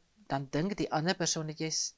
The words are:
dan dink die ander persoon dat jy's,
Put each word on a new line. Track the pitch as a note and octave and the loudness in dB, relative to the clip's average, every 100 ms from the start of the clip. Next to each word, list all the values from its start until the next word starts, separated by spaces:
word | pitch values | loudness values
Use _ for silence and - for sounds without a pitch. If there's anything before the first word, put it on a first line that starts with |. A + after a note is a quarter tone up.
| _ _ - | _ _ -4
dan | C#3 C#3 | -4 0
dink | C#3+ F#3 F#3+ | 0 0 0
die | D#3 | 0
ander | D3+ D#3+ G3 | 2 2 2
persoon | E3 E3+ D#3 | 2 0 -2
dat | D3+ | -4
jy's, | D#3+ - - | -2 -2 -4